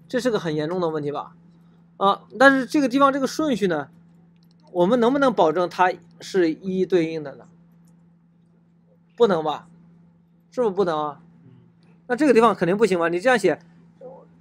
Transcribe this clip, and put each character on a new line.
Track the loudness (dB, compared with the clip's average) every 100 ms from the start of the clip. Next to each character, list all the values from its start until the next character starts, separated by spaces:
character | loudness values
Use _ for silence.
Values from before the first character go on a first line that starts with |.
| -8
这 | -4
是 | -2
个 | -2
很 | -4
严 | -4 -4
重 | -4
的 | -4
问 | -4
题 | -8
吧？ | -10 -12 -18 _ _ _ _ _ -2
啊， | 0 0 -4 4
但 | 4 4
是 | 0
这 | -2
个 | 0
地 | 2
方 | 0
这 | 0
个 | -4
顺 | -4 -2 -2
序 | -2
呢， | -4 -8 _ _ _ _ _ _ _ _
我 | 0
们 | 2 2
能 | 2
不 | 2
能 | 0
保 | 2 0
证 | 0 -2
它 | 0 0 0 -12 -20
是 | -6 0 0
一 | -2 -6 -4
对 | 0 0 -2
应 | -6
的 | -12 -16
呢？ | -20 _ _ _ _ _ _ _ _ _ _ _ _ _ _ _ _ 2
不 | 2
能 | 2
吧？ | -2 -6 -10 -20 -20 _ _ _ _ _ _
是 | -4
不 | -2
是 |
不 | 0
能 | 0 -2
啊？ | -4 -8 -18 _ -20 -20 _ _ _ _ -8
那 | 0
这 | 4
个 |
地 | 6
方 | 4
肯 | 2 0
定 | 2
不 |
行 | 0 0
吧？ | -2
你 | -2
这 | 0
样 | 0
写， | 0 -2 -8 _ _ _ -20 -20 -20 _